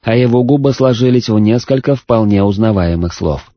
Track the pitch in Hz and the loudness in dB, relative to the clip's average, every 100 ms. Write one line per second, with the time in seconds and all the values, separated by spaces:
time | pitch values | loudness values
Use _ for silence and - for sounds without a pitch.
0 | - 117 123 120 123 143 139 127 131 117 | 0 0 2 2 2 0 0 0 0 2
1 | 127 123 117 107 107 120 - 135 135 139 | 2 0 0 0 2 0 0 -2 -2 -4
2 | - 117 104 101 101 101 110 98 85 85 | 0 0 2 2 0 0 0 0 -2 -2
3 | 85 - 85 71 - | -4 -4 -6 -6 -10